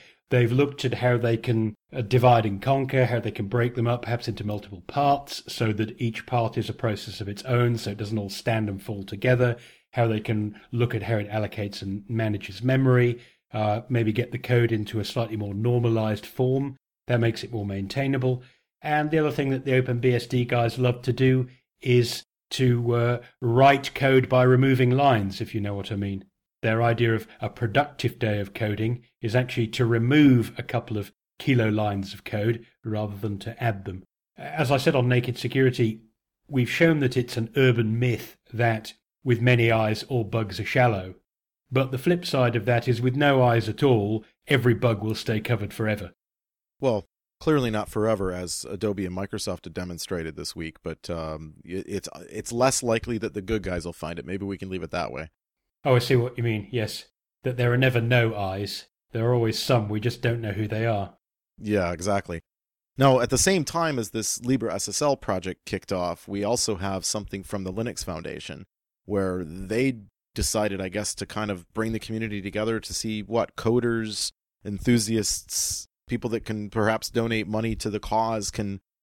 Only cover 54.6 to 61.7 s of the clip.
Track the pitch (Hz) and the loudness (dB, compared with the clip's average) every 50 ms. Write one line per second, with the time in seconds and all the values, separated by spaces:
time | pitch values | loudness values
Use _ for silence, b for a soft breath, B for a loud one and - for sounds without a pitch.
54.6 | 98 95 95 90 85 78 90 87 78 - 64 71 80 - _ _ _ _ _ _ | -8 -8 -8 -8 -8 -6 -6 -6 -6 -6 -8 -10 -12 -12 _ _ _ _ _ _
55.6 | _ _ _ _ - 143 127 120 123 - 135 120 120 127 - - 117 117 110 104 | _ _ _ _ 2 4 4 4 4 4 2 2 2 0 -4 -4 -2 -2 -2 -2
56.6 | 101 - 127 117 107 - - - - _ _ _ _ _ _ _ - 131 123 123 | -4 -4 -4 -4 -4 -4 -6 -10 -14 _ _ _ _ _ _ _ -6 -4 -2 0
57.6 | 123 123 120 127 131 131 127 120 117 117 127 120 117 113 104 104 98 95 95 101 | 2 2 4 4 4 4 2 2 2 4 4 4 4 2 0 -2 -4 -4 -4 -4
58.6 | 104 98 - - - _ _ _ _ _ - 113 113 120 123 120 117 110 110 - | -6 -6 -8 -10 -12 _ _ _ _ _ -4 -2 0 2 2 4 2 2 0 0
59.6 | - - 131 113 104 104 107 107 107 120 - - - 120 117 113 113 107 95 107 | 0 2 2 2 2 0 -2 -2 -2 -2 -4 -2 -2 -2 -2 -2 -4 -4 -4 -2
60.6 | 107 104 110 110 113 117 107 101 98 - - _ _ _ _ _ _ _ _ - | -2 -2 -2 -2 0 0 0 0 -2 -6 -10 _ _ _ _ _ _ _ _ -10
61.6 | 110 104 | -4 0